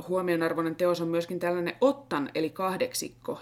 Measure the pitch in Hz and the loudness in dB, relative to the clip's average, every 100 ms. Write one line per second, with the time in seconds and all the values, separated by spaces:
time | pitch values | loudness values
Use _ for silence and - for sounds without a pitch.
0 | 170 185 180 170 165 165 165 - 180 175 | -2 0 2 2 2 0 -2 2 2 2
1 | 165 170 170 180 175 180 170 - 269 - | 2 0 0 -2 0 0 -2 2 2 2
2 | - 151 135 - 160 - 190 185 127 - | -2 -4 -2 -2 -4 -2 -2 0 -2 -2
3 | 123 - - - | -8 -10 -10 -8